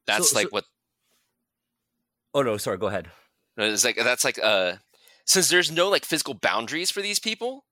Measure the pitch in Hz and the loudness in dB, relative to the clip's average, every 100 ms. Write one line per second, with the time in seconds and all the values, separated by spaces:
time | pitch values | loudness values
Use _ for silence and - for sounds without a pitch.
0 | - 107 175 120 101 104 - _ _ _ | -2 0 2 2 0 -2 -6 _ _ _
1 | _ _ _ _ _ _ _ _ _ _ | _ _ _ _ _ _ _ _ _ _
2 | _ _ _ 143 127 107 - 95 101 98 | _ _ _ -2 0 0 -4 -4 -4 -4
3 | 82 - _ _ _ - 107 107 120 110 | -8 -18 _ _ _ -4 -2 2 0 2
4 | 113 123 135 - 107 101 90 92 _ _ | 0 2 0 0 2 2 2 -4 _ _
5 | _ _ - 190 165 175 156 165 190 185 | _ _ 0 2 4 4 2 2 2 2
6 | - 160 147 110 95 98 117 151 185 202 | 0 -4 -4 -2 0 0 -2 -6 -6 -4
7 | 202 202 220 220 240 269 _ | -4 -4 -4 -6 -6 -8 _